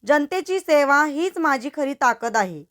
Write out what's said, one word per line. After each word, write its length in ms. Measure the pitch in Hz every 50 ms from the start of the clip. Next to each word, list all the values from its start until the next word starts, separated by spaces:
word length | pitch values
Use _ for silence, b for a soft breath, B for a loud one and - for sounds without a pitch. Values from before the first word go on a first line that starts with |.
| -
"जनतेची 540 | 214 294 302 294 294 370 370 302 - 370 381
सेवा 440 | - - 302 294 285 269 277 285 302
हीच 340 | 302 277 294 349 381 - 349
माझी 320 | 320 302 277 254 220 285 -
खरी 180 | 302 285 269 277
ताकद 420 | - 277 247 233 - 233 233 214
आहे. 280 | 220 180 185 165 147 147 _